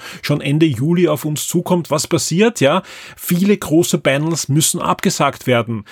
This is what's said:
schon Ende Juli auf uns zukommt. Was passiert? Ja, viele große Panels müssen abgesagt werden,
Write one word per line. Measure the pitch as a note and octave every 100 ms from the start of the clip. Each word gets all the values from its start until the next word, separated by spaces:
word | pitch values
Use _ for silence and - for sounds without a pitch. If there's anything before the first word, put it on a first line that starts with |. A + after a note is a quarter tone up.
| - -
schon | - D3
Ende | C#3+ D3+ E3
Juli | A#2 D3 F3 E3+
auf | D3
uns | D#3 D3+ -
zukommt. | E3+ - F3+ D#3+
Was | D#3 -
passiert? | E3 - E3 A3+ -
Ja, | C3+ F3+ - - - -
viele | - F3 G3 G3+
große | - D#3 E3+ D#3+
Panels | D3 C#3 D#3 D#3+ -
müssen | C#3+ - E3+
abgesagt | - F3+ G3 - C#3+ - -
werden, | A#2+ A2 A2 -